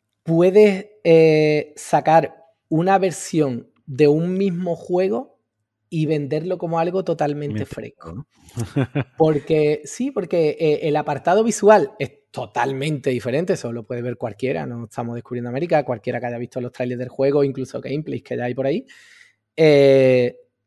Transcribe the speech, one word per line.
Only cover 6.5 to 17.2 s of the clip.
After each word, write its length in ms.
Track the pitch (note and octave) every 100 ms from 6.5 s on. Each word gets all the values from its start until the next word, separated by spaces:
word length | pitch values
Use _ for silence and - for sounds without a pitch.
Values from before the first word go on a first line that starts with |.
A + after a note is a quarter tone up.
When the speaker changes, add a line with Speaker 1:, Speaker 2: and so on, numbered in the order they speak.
| F3+
Speaker 1:
como 200 | F3 E3
algo 260 | E3+ F#3
totalmente 500 | F3+ D#3+ D3 D3 D3
Speaker 2:
Bien 120 | G#2+ C3
Speaker 1:
fresco. 420 | - A#2 - -
Speaker 2:
fresco, 60 |
¿no? 120 | F#2 - _ _
<laughs> 640 | - G#2+ - C3 D3 - -
Speaker 1:
Porque, 680 | D#3 D3+ - D#3 D3+ D3+
sí, 260 | - - C4
porque, 460 | C4 F3 F3 D3+ -
eh, 200 | D#3+ D3
el 120 | D#3+ D3+
apartado 460 | D3 C#3+ E3 G3
visual 500 | A3+ - G3+ G#3 C#3 -
es 140 | C#3 _ _
totalmente 800 | - A#2+ - B2+ C3+ D3+ D3 C3+
diferente, 440 | B2 B2 C3+ F3+
eso 180 | E3+ A#2+
lo 120 | A#2
puede 180 | - A#2+
ver 140 | B2 A#2+
cualquiera, 480 | A#2+ G2+ B2+ D#3+ C#3
no 180 | A#2+
estamos 300 | A#2 - A#2
descubriendo 340 | A#2+ - B2 A#2+
América, 360 | B2+ F3 D#3+
cualquiera 360 | C#3 - - A#2
que 60 | A#2+
haya 120 | A#2+
visto 220 | A#2+ C3
los 100 | B2
trailers 280 | - B2 B2
del 80 | B2
juego, 340 | -